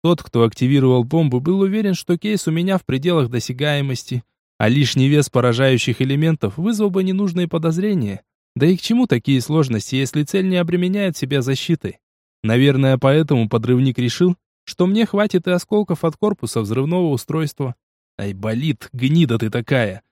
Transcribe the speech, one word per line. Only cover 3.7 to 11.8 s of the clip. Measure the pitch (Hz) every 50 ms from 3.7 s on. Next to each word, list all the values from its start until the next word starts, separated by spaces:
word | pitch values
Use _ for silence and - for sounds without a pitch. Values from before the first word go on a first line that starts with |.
| 147 143 139 139 127 - - - 127 120 - _ _ _ _ _ _
а | _ 107 110
лишний | 123 143 143 - - 135 131 139
вес | 147 147 143 -
поражающих | - 127 120 123 117 120 135 131 131 117 - - 113 -
элементов | 131 131 139 143 156 165 160 - - 101 -
вызвал | 156 170 220 233 208 214 202
бы | 180 190 190
ненужные | 185 185 190 202 190 165 180 180 165
подозрения. | - 170 156 165 160 175 196 214 202 170 113 101 98 95 _ _ _ _ _ _ _
Да | 120 135
и | 165 190 170
к |
чему | - - 226 240 254
такие | - 135 120 - - 139 131
сложности, | 117 - 151 160 147 127 117 104 - - 131
если | 131 139 123 - 151
цель | 147 - - 196 190 190
не | 185
обременяет | 180 175 165 175 175 180 185 190 202 202 185 156 -
себя | - 135 143 139
защитой? | 120 135 135 - - - 165 -